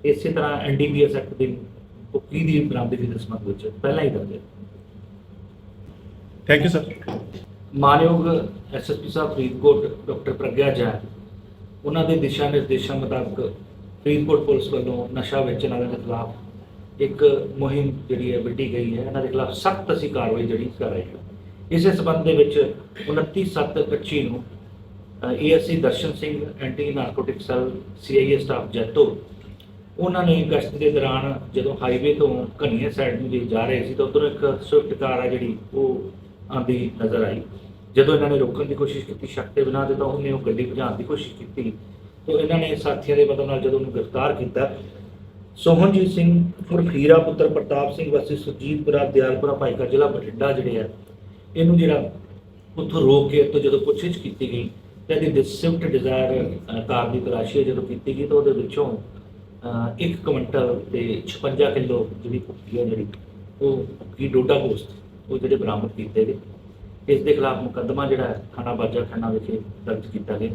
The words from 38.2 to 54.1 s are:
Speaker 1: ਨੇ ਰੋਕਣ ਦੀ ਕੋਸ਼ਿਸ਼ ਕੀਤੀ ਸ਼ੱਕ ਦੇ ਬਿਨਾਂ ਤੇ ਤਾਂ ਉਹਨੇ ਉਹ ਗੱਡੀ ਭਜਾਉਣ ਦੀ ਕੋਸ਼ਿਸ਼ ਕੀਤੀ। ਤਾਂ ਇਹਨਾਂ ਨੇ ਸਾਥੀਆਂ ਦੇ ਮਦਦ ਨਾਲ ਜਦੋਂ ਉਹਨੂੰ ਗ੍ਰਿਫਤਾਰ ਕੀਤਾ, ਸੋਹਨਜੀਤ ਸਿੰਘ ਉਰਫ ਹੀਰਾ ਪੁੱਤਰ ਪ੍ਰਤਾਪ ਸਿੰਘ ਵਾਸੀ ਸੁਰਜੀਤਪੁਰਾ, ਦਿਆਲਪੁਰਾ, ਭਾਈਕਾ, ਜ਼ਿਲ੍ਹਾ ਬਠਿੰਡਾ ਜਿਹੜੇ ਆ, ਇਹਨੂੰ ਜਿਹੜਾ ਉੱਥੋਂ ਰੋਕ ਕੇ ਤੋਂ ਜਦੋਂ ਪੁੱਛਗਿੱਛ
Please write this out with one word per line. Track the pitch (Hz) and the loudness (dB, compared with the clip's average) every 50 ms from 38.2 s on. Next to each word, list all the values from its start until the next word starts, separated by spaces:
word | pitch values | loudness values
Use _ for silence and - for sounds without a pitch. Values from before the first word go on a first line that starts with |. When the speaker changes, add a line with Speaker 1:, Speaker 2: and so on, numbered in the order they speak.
| 147 143 | 4 4
Speaker 1:
ਨੇ | 143 135 | 4 2
ਰੋਕਣ | 131 117 - 143 143 | 2 0 0 -4 -4
ਦੀ | 139 139 | -4 -2
ਕੋਸ਼ਿਸ਼ | 143 143 - 139 139 - | -2 -2 -2 -2 -6 -8
ਕੀਤੀ | - - - - | -10 -12 -12 -12
ਸ਼ੱਕ | 127 - 131 - - - | -10 -8 -8 -8 -2 0
ਦੇ | 143 135 | 0 2
ਬਿਨਾਂ | 131 131 139 135 | 2 0 0 0
ਤੇ | - 135 | 0 0
ਤਾਂ | 135 139 | 0 0
ਉਹਨੇ | 135 135 143 139 139 | -2 -2 -2 -2 -2
ਉਹ | 135 131 | -2 -2
ਗੱਡੀ | - 120 110 117 127 | 0 -2 0 0 -2
ਭਜਾਉਣ | 123 - 131 127 117 101 | -4 -2 -4 -4 -4 -4
ਦੀ | 101 123 | -6 -4
ਕੋਸ਼ਿਸ਼ | - 151 - - - - | -4 -4 -6 -6 -10 -12
ਕੀਤੀ। | - 110 - - 135 120 110 104 - - - - - - - - - - | -16 -16 -12 -8 -6 -6 -6 -6 -8 -16 -18 -20 -20 -20 -20 -20 -12 -4
ਤਾਂ | 160 156 | 0 2
ਇਹਨਾਂ | 147 151 156 165 165 | 2 2 2 2 2
ਨੇ | 160 151 147 | 2 0 -2
ਸਾਥੀਆਂ | - - 147 139 - - 143 147 | -2 -2 -2 -2 -2 0 2 6
ਦੇ | 143 147 | 6 6
ਮਦਦ | 139 139 135 | 6 4 0
ਨਾਲ | 139 135 135 127 | 0 -2 -2 0
ਜਦੋਂ | - 131 135 135 | 2 2 2 2
ਉਹਨੂੰ | 131 127 - | 0 -2 -4
ਗ੍ਰਿਫਤਾਰ | 120 - - - 127 135 147 | -4 -6 -4 -2 0 0 0
ਕੀਤਾ, | - - 123 - - 123 139 - - - - - - - - - - - - - - - - - - | 0 -2 -4 -4 0 -2 -2 -2 -2 -8 -14 -16 -16 -18 -18 -18 -18 -20 -20 -20 -20 -20 -20 -20 -16
ਸੋਹਨਜੀਤ | - - 165 165 170 190 196 196 190 185 185 | 0 6 6 8 8 8 8 8 6 4 4
ਸਿੰਘ | - 175 170 170 170 170 - - - - - - | 4 4 6 6 6 6 4 2 -2 -8 -6 -2
ਉਰਫ | 170 170 170 170 | 0 0 2 2
ਹੀਰਾ | 170 139 143 151 165 165 | 2 4 8 10 10 10
ਪੁੱਤਰ | 165 160 151 156 156 - | 8 4 2 4 4 4
ਪ੍ਰਤਾਪ | 156 151 - - 143 139 139 143 - | 4 0 -2 -2 -2 0 0 -2 -4
ਸਿੰਘ | 165 160 147 | -4 -2 0
ਵਾਸੀ | 147 139 - - 147 | 0 0 0 0 -6
ਸੁਰਜੀਤਪੁਰਾ, | - - 139 - - 135 147 151 151 147 147 147 143 143 | -6 -6 -8 -8 -8 -6 -4 -4 -2 0 2 2 2 2
ਦਿਆਲਪੁਰਾ, | 139 139 135 131 131 131 131 147 143 | 4 4 4 4 4 2 0 0 0
ਭਾਈਕਾ, | 135 - 139 123 - - - | 0 0 0 -2 0 -2 -2
ਜ਼ਿਲ੍ਹਾ | - 135 135 147 135 | 2 4 4 4 4
ਬਠਿੰਡਾ | - - - 110 113 - 135 139 | 2 -2 -6 -8 -4 -2 0 0
ਜਿਹੜੇ | 135 127 123 123 113 110 | 0 0 -2 -2 -2 -2
ਆ, | 107 - - - - - - - - - - - - - - | -4 -6 -10 -14 -20 -20 -20 -20 -20 -20 -20 -20 -20 -10 0
ਇਹਨੂੰ | 160 165 170 175 165 | 2 4 6 6 6
ਜਿਹੜਾ | 160 - 147 - - - - - - - - - - - - - - - - | 6 6 4 2 0 -4 -10 -14 -18 -18 -20 -20 -20 -20 -20 -20 -20 -14 -10
ਉੱਥੋਂ | 160 147 - 156 160 | -8 -8 -4 0 4
ਰੋਕ | 139 131 139 143 139 139 | 6 8 8 8 6 4
ਕੇ | 147 147 | 4 4
ਤੋਂ | 139 - - 143 | 4 4 4 2
ਜਦੋਂ | 143 135 135 - | 4 4 2 4
ਪੁੱਛਗਿੱਛ | - 147 - - 175 170 | 2 0 0 0 0 -4